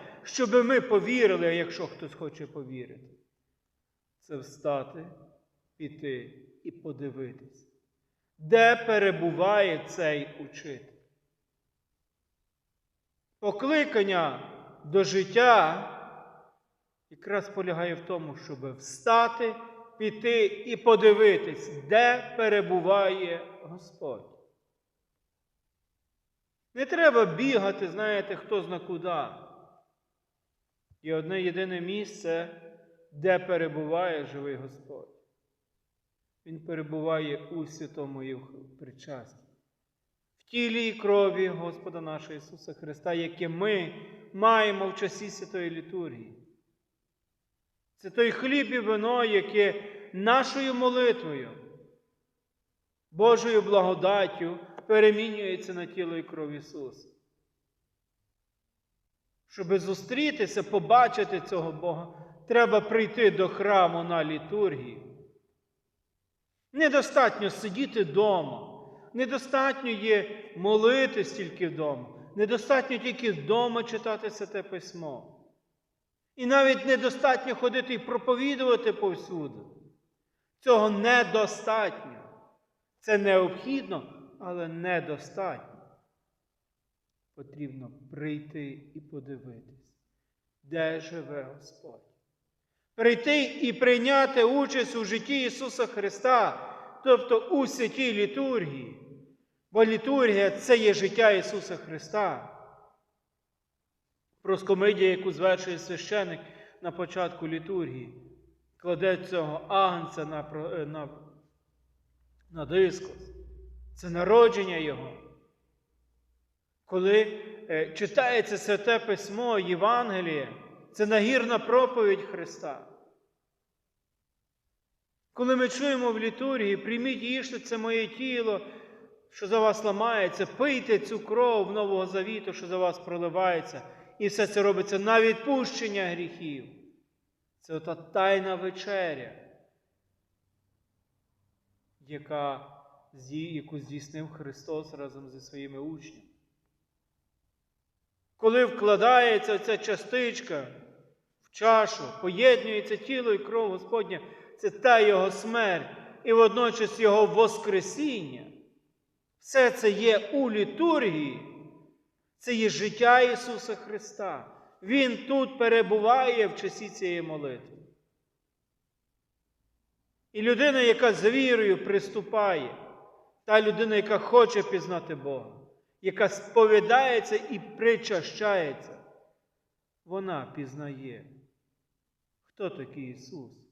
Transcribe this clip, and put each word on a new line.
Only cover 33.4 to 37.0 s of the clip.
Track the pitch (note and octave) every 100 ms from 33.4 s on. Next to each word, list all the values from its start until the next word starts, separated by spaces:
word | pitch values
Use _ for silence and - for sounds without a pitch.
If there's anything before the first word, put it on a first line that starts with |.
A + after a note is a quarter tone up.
| F#3 F3 E3 D3 D3+ E3 F3+ D#3 C3+
живий | C#3 C#3+ C3
Господь. | C3 C#3 C#3+ D3 - _ _ _ _ _ _ _ _ _ _ _ _ _ E3
Він | D#3+ E3
перебуває | D#3+ D#3 D#3